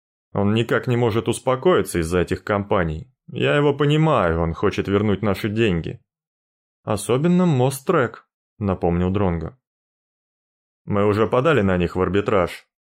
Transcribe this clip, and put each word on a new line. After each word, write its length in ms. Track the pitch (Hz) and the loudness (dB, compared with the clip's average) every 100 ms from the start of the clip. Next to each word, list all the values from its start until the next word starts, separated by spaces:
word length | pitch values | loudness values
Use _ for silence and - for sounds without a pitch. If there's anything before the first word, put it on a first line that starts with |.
| _ _ _ | _ _ _
Он 200 | 101 101 | -2 0
никак 340 | 110 113 120 127 | 0 0 -2 0
не 100 | 120 | 0
может 300 | 120 110 113 | 0 0 -2
успокоиться 720 | 110 - 127 180 151 95 90 | -4 -2 0 2 2 0 -2
из-за 200 | 80 90 | 0 0
этих 240 | 85 87 | 0 -4
компаний. 720 | - 104 101 104 82 78 - _ - | -2 -4 0 0 0 -4 -12 _ -14
Я 280 | 123 127 147 | -4 0 2
его 180 | 147 | 0
понимаю, 680 | 143 147 151 160 131 87 82 | 0 0 2 2 2 2 0
он 120 | 82 | -2
хочет 340 | 80 101 95 92 | 0 -2 -2 0
вернуть 340 | 101 107 95 | 0 0 0
наши 280 | 107 92 110 | -2 -2 -4
деньги». 520 | 110 113 85 78 - _ _ _ _ _ _ _ _ | 0 0 0 -6 -12 _ _ _ _ _ _ _ _
«Особенно 640 | - 104 - 123 170 180 180 | -6 -6 -2 0 2 2 2
Мострек», 840 | 131 127 135 - 170 117 - _ _ _ _ | 2 0 -2 -2 0 0 -6 _ _ _ _
напомнил 540 | 101 90 87 87 90 | -4 0 0 0 0
Дронго. 480 | 98 95 85 82 - _ _ _ _ _ _ _ _ _ _ _ _ - | 0 -2 -2 -8 -14 _ _ _ _ _ _ _ _ _ _ _ _ -4
«Мы 200 | 101 104 | 0 2
уже 220 | 104 107 | 2 2
подали 340 | 123 156 135 | 2 2 2
на 160 | 98 90 | 2 2
них 180 | 87 90 | 0 0
в 60 | |
арбитраж», 640 | 90 98 104 101 85 - _ _ | 0 0 0 0 0 -4 _ _